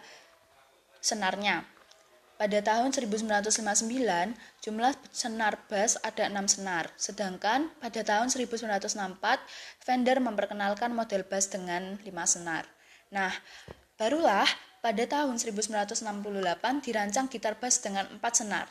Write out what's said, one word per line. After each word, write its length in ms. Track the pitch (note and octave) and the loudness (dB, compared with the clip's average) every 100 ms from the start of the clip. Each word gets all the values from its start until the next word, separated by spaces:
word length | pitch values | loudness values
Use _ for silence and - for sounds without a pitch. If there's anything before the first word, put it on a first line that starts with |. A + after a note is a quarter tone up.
| - - - - _ _ _ _ _ - | -10 -20 -20 -20 _ _ _ _ _ -6
senarnya. 640 | - A3 F#3+ F#3+ G#3 E3+ - - - - _ - _ | -4 0 0 0 0 0 -2 -16 -20 -20 _ -20 _
Pada 240 | - G#3 G#3 | -2 2 2
tahun 320 | G#3+ A3+ C4 | 4 4 4
seribu 240 | C4+ A3+ | 2 0
sembilan 300 | G#3+ A3 G#3 | 0 2 2
ratus 160 | G#3+ G#3+ | 2 0
lima 100 | G#3+ | 2
puluh 120 | G#3+ | 2
sembilan, 420 | A3+ C4 A3 F3 G3 A#3+ - - | 2 0 2 2 0 -4 -14 -12
jumlah 280 | - G#3+ B3 C#4 - | -8 0 0 0 -8
senar 420 | - A#3+ A3 G#3+ G#3+ - | -6 -4 0 0 0 -2
bass 260 | G3+ A3+ - | 0 2 0
ada 260 | A3 A3+ F#3+ | -2 0 0
enam 220 | G3+ G3+ | 0 0
senar, 420 | G3+ F#3+ E3+ D#3 - | 0 0 -2 -4 -6
sedangkan 760 | - G3+ F#3+ F3+ G3+ B3+ D#4+ - | -6 -4 -4 0 2 2 0 -4
pada 240 | A#3+ A3+ | -6 -4
tahun 300 | G#3 G#3 B3 | 2 2 2
seribu 240 | B3+ A#3 A#3 | 0 -2 -2
sembilan 240 | A3+ G3 | -2 -2
ratus 160 | G#3 G#3 | -2 -4
enam 180 | F#3+ | -6
puluh 60 | F3+ | -2
empat, 180 | G#3 C4+ - - - - | 2 0 -2 -16 -16 -8
Fender 320 | - B3+ B3 C4 | 0 2 4 4
memperkenalkan 720 | B3 G3+ G3+ G#3 G3+ G3+ A#3+ | 2 0 -2 0 -2 0 -2
model 320 | A#3 A3+ G3 F#3 | -2 -2 -2 0
bass 240 | G3 G3 | -2 -2
dengan 480 | G3 F3+ F3 F#3+ G#3 | -4 -4 -4 -4 -10
lima 220 | - F3 | -10 -4
senar. 420 | F#3 F3+ E3+ D#3+ - - - - - | 0 0 -2 -6 -6 -16 -20 -20 -8
Nah, 160 | G3+ F#3 - - - - - _ | -2 -2 -4 -12 -20 -18 -20 _
barulah 540 | - A3 D4+ C#4+ G3+ C#4 - - - | -2 0 4 6 6 4 0 -8 -4
pada 220 | A#3 G#3+ B3 | -2 0 2
tahun 320 | C#4+ C#4+ A#3 | 2 0 0
seribu 240 | A#3 G#3 | -4 -4
sembilan 240 | G#3 G#3+ G#3 | -2 -2 -2
ratus 160 | A3+ | -4
enam 160 | A3 G3+ | -4 -6
puluh 220 | G#3 G3 | -4 -2
delapan 400 | F3+ E3+ A3+ C#4 | 0 0 0 0
dirancang 480 | A#3+ G#3+ G3+ C4 C4 | 0 0 0 0 -2
gitar 240 | A3 A3 G#3+ | -2 -4 -2
bass 180 | B3 - | 0 0
dengan 300 | G#3 G3 F#3+ | 0 -4 -4
empat 240 | G#3 A#3 A#3 | -4 0 0
senar, 240 | G#3+ E3+ - | 0 -4 -4